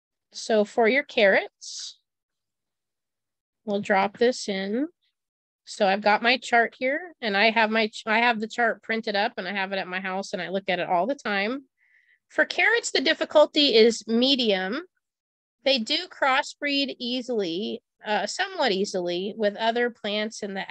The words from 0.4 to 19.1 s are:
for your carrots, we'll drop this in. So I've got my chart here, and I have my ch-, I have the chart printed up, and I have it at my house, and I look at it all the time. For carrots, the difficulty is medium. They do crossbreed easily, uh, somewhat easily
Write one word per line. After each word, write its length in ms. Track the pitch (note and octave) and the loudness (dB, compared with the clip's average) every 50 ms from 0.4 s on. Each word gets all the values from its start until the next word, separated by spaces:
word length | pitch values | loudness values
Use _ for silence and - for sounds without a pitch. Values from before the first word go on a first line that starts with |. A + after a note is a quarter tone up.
| - - A3 G#3+ G#3 | -2 0 2 2 2
for 220 | - - B3 A3+ | 2 2 2 4
your 160 | G#3 B3+ C#4+ C#4+ | 4 4 2 -2
carrots, 960 | - - B3 G#3 F#3+ G#3+ D4+ G#4 - - _ - - - - - - - _ _ _ _ _ _ _ _ _ _ _ _ _ _ _ _ _ _ _ _ _ _ _ _ _ _ _ _ _ _ _ _ _ _ | 0 2 4 4 6 4 2 0 -4 -10 _ -18 -16 -14 -14 -14 -16 -16 _ _ _ _ _ _ _ _ _ _ _ _ _ _ _ _ _ _ _ _ _ _ _ _ _ _ _ _ _ _ _ _ _ _
we'll 180 | G#3+ G3+ G#3 | -4 -4 -4
drop 360 | G3+ - G3+ F#3+ G3 G#3 - | 0 0 2 2 2 0 0
this 320 | - A#3 B3+ B3 - - A3 | 0 0 0 0 -2 -6 -6
in. 380 | G3 F#3+ F#3+ G3 G#3+ B3+ D4+ F4 - _ _ _ _ _ _ _ _ _ _ _ _ _ _ | -6 -6 -4 -4 -4 -4 -4 -6 -8 _ _ _ _ _ _ _ _ _ _ _ _ _ _
So 220 | - - - G#3 | -18 -2 0 2
I've 140 | F#3+ G3 G#3+ | 2 2 2
got 220 | G#3+ G#3 G#3 - A#3 | 4 2 2 4 4
my 140 | A#3+ C4 | 2 2
chart 380 | - - - B3 A#3 A3+ A3 - | 2 0 0 2 2 2 0 -2
here, 360 | _ C4 C4 C#4+ E4 F#4 F4 - _ | _ -4 -2 -2 -4 -6 -12 -12 _
and 160 | B3 G#3+ G3 | -4 -2 2
I 140 | G3 A3 A3+ | 4 2 4
have 180 | G#3+ A#3 A3 G#3+ | 4 2 2 2
my 180 | A3 A3+ A3 | 2 0 0
ch-, 160 | A3 - - - | -2 -4 -8 -4
I 120 | A3 G#3+ A3+ | -2 0 2
have 200 | A#3+ B3 A#3 G#3+ | 2 2 0 0
the 80 | A3 | -6
chart 340 | A3 - A#3+ A#3 A3 G3+ - | -6 -2 0 0 0 -2 -4
printed 340 | - - A3+ A3+ A3+ A3 G#3 | -6 -6 -6 -4 -4 -2 -2
up, 180 | G3 G#3+ B3 - | 0 -2 -2 -4
and 100 | A3 F#3 | -6 -8
I 60 | F3 G3+ | -6 -4
have 180 | G3+ F#3+ G3 | -4 -4 -4
it 60 | G3 | -4
at 100 | F#3+ E3+ | -6 -6
my 120 | F#3 F3+ F#3+ | -6 -6 -6
house, 340 | F#3+ F#3+ F#3 G3 G3 - G3+ | -6 -4 -6 -6 -6 -6 -6
and 80 | F#3 | -8
I 80 | E3 E3+ | -6 -4
look 180 | F#3+ G3 G3 | -6 -4 -2
at 120 | - F3+ F3 | -2 -2 -2
it 100 | D#3+ - | 0 0
all 160 | F#3 E3+ F#3+ | 0 0 0
the 80 | B3 C#4 | 0 -4
time. 520 | C#4+ - A3 G3+ G3 G3+ A3+ C4 C#4 - _ _ _ _ _ _ _ _ _ _ _ _ _ | -6 -4 -4 -2 -2 -2 -2 -4 -6 -10 _ _ _ _ _ _ _ _ _ _ _ _ _
For 160 | - D#4 D4+ | -2 0 0
carrots, 460 | - - F4+ F4+ G#4 A4+ A#4 - - | 0 0 0 2 2 2 0 -2 -2
the 100 | - F4 | -2 0
difficulty 760 | C4 D#4+ D#4 - D#4 - - D4+ D4+ - - D4+ C#4+ C4+ G#3+ | 0 0 0 0 -2 4 6 6 6 6 4 2 2 6 6
is 320 | A3+ A3 A#3 A3 - - | 8 6 6 4 0 -4
medium. 720 | A3 A3+ A#3 B3+ C4+ C#4 B3+ A#3+ G#3+ F#3+ F#3 F#3 F#3+ A#3+ D#4 F#4 - _ _ _ _ _ _ _ _ _ _ _ _ _ _ _ | -2 0 2 2 2 2 2 2 0 0 0 -2 -4 -6 -6 -8 -12 _ _ _ _ _ _ _ _ _ _ _ _ _ _ _
They 140 | C4+ C#4 A#3+ | 0 0 0
do 280 | A3 C4 D4 E4+ F4+ | 0 -2 -4 -4 -4
crossbreed 880 | F#4 - - D4 C4+ C4 C#4+ D4 - - - D4 C#4+ C#4 C#4 C#4 B3 - - | -8 -4 -2 0 2 2 2 0 -2 -8 -6 -4 -2 0 0 -2 -2 -6 -8
easily, 840 | B3 A#3+ B3+ C4 A3+ B3+ A#3+ G#3+ G3 E3 E3 F#3 A3+ A#3 A3 - - _ _ _ - | -6 -6 -4 -4 -4 -4 -4 -2 -2 -2 -4 -4 -6 -6 -8 -10 -14 _ _ _ -6
uh, 220 | G#3+ G#3+ F#3+ G3 | -4 -2 -2 -2
somewhat 440 | - - - F#4+ F#4+ F#4+ E4+ C#4+ A#3 | -4 -4 -6 -6 -4 -2 -2 0 0
easily 600 | F3+ F#3 G3+ - - F#3 F3 F3 | 0 0 -2 -2 -4 -4 -4 -4